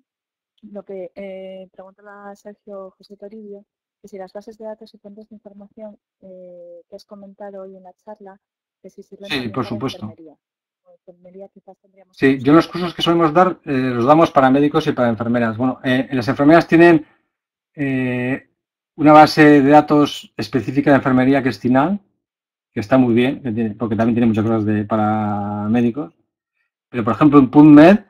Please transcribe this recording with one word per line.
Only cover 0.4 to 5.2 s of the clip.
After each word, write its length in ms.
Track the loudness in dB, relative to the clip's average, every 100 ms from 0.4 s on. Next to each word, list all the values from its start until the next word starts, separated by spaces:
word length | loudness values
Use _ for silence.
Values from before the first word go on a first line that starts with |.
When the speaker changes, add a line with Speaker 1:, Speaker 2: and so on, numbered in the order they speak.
| _ _
Speaker 1:
Lo 200 | -20 -20
que, 280 | -18 -16 -16
eh, 540 | -18 -18 -18 -18 -20 -20
preguntaba 640 | _ -20 _ -20 -20 -20 -20
Sergio 560 | -20 -20 -20 -20 -20
José 240 | _ _ -20
Toribio, 500 | -20 -20 -20 -20 _ _ _ _
que 80 | -20
si 80 | -20
las 160 | -18
bases 240 | -20 -20 -20
de 60 |
datos 300 | -18 -18 -20
y 40 | _
fuentes 300 | -20 -20